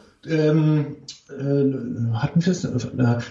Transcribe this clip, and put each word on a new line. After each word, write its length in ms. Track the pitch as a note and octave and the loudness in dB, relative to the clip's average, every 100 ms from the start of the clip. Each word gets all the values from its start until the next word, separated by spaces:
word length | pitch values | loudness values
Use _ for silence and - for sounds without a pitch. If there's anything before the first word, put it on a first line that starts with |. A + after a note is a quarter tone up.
| - _ - | -20 _ -4
ähm, 680 | D#3+ D3+ D#3 D#3 D3+ C#3 - - - - | 2 4 4 4 2 0 -8 -16 -20 -16
äh, 840 | C3+ C#3 C#3 C3+ B2+ A#2 A2+ A#2 A2+ | -8 -2 2 2 0 -6 -4 -2 -2
hatten 280 | D3 E3+ | 0 0
wir 80 | F#3 | 0
es, 120 | F3 | 0
äh, 540 | D3+ B2 A2+ C3 A#2+ A#2 - | -2 -4 -4 0 2 0 -2